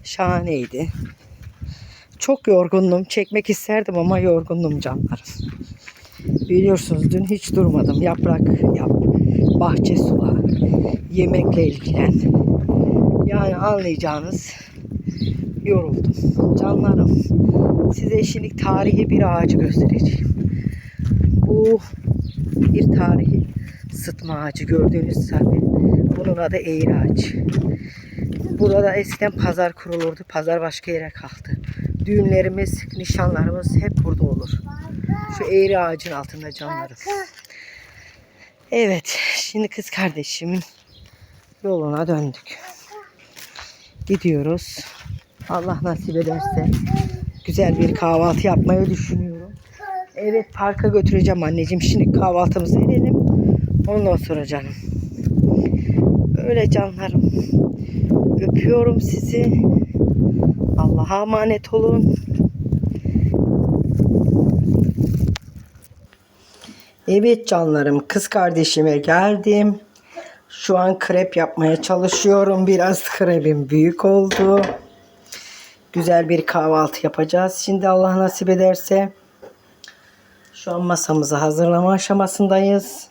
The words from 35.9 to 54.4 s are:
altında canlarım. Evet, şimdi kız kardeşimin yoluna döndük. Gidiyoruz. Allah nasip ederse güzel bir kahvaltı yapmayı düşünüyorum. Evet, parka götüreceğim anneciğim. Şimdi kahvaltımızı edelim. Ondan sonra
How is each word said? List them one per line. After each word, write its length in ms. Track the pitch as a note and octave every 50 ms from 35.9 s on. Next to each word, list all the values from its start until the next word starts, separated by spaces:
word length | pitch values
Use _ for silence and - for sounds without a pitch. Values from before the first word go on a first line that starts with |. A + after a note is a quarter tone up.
| E3 D#3 - F3
altında 400 | D3+ C#3 C#3 - - D#3 D3+ D3+
canlarım. 440 | D3 - D3 D3 E4 E4 E4+ - - - - G4 G4+ G4+ F#4 - - - - - - - - - - - - - - - - - - _ _ _ _ _ - _ _ _ _ _
Evet, 480 | - A#3 A#3 G3+ F#3 E3+ - - - - - - -
şimdi 320 | - - - - G#3+ G#3+ G#3
kız 220 | - - G3+ -
kardeşimin 720 | - F#3 G3 F3+ D3+ D#3 D3 - - - E3 E3+ F3+ F#3 E3 - _ _ _ _ _ - - _ _ _ - _ _ - _ _ _ _
yoluna 440 | - G3 F#3 E3+ D3+ D3 D3 D3+ E3
döndük. 520 | E3 E3 D3+ D3+ C#3 B2+ - _ - - - - - - - - - G#4 G#4 G4+ _ _ _ - _ _ - - - - - - - - _ - - _ - -
Gidiyoruz. 720 | - G3 F#3 - F3 D#3 C#3+ C#3+ D#3 E3+ F3+ - - - - - - - - - - - - _ _ _ _ - -
Allah 300 | F3 F3 F3 F#3 F#3 D3
nasip 340 | D#3+ F3 E3 D#3+ - - D#3+
ederse 540 | E3 E3 D#3+ D#3+ D#3+ D#3 - - - - - - - - - - - - - - - - - - - -
güzel 320 | - E3 F#3+ F#3+ E3+ E3 E3
bir 160 | E3+ E3 E3+
kahvaltı 520 | - F3+ E3 E3 E3 E3+ F3 D#3+ D3+ -
yapmayı 400 | G3 F3 - - E3+ F#3 F#3 F#3+
düşünüyorum. 680 | F#3+ F#3+ F#3 - - F3+ F3 F3+ F3 E3 E3 F3+ G3+ G#3+ - - - - - G#4 G4 F#4+ F#4 F#4 _ _
Evet, 300 | - G#3 G#3+ G#3+ A3+ G#3 - -
parka 340 | - G3+ G3+ G3 - - G#3
götüreceğim 540 | G3+ G3+ F#3+ - F#3+ F#3+ F#3 G3 F#3 F3
anneciğim. 400 | D#3+ D#3 E3 E3 D#3+ D#3 F#3 F3+
Şimdi 300 | - - - - - -
kahvaltımızı 680 | - - F#3+ F#3 F3 F3 F3+ F3 - F#3 E3+ E3+ F3+ -
edelim. 360 | - - - - - - - - - - - - - - - - - - - - G3+ G3
Ondan 280 | G#3 G#3+ G3+ F#3+ F3
sonra 300 | E3 - - D#3+ D3+